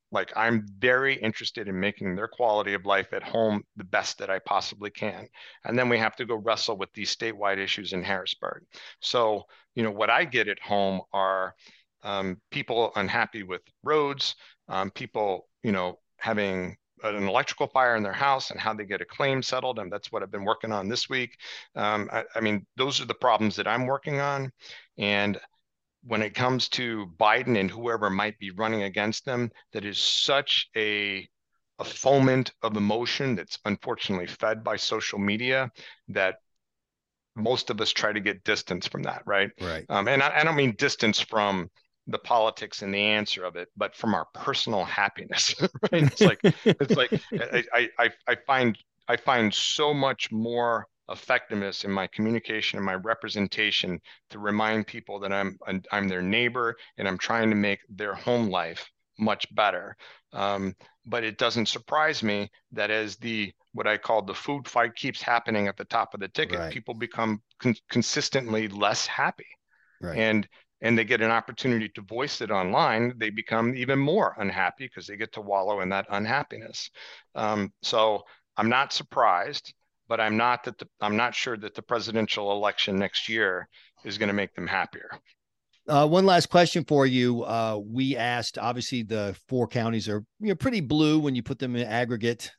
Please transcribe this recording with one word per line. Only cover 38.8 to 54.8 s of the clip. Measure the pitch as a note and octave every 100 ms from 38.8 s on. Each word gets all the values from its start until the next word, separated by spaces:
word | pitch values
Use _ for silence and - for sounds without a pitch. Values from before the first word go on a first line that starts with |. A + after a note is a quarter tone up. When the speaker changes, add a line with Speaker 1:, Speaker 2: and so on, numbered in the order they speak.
| -
Speaker 1:
from | F#2+
that, | - - -
right? | G2+ G2+ -
Speaker 2:
Right. | F2+ D#2+ -
Speaker 1:
Um, | G2+ G#2
and | C3+
I, | C#3 D3+
I |
don't | D#3 D3
mean | C3+ G2+
distance | C#3 - A2+ G2+
from | - A2 G#2 F#2+ E2+ _ _ _ -
the | A2
politics | - A#2+ A2 - G#2 -
and | G2+
the | G2+
answer | G#2 G#2+ G#2 -
of | F2+ F2
it, | F2+ -
but | G2+
from | - A2+ F#2+
our | D#2+
personal | - - C3+ - G#2+
happiness, | F2 - G2+ - - - - -
<laughs> | F3 - G3+
right? | E3+
It's | C#3+ -
like, | G3 G#2+ G3 -
it's | A3+ E3 C#3 D3
like, | B2 G#3+ -
Speaker 2:
<laughs> |
Speaker 1:
I, | G3+ A#2 B2 -
I, | A#2+ A#2+ -
I, | A#2+ - -
I | A#2+ -
find, | C3 B2 G#2 _ _ -
I | A#2+
find | - B2 A2
so | - - - D3
much | D3 C3+ B2 -
more | A2 A#2 A#2+ A#2+ A2+ G2+ _ -
effectiveness | F#2+ - B2 - G#2+ G2 F#2 G2+
in |
my | G2 F#2
communication | - A2 A2+ - A2 - A2
and | G2
my | F#2
representation | G#2+ A2 G#2+ G#2 F#2+ - G#2 - F#2+ E2+ - - _
to | G#2+
remind | G#2 G#2 G#2+ A2